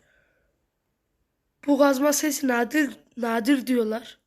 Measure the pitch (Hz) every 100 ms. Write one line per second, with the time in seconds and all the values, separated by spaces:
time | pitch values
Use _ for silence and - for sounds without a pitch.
0 | _ _ _ _ _ _ _ _ _ _
1 | _ _ _ _ _ _ 285 269 285 262
2 | 294 285 302 285 269 240 240 302 277 -
3 | _ - 233 226 226 277 247 247 214 220
4 | - -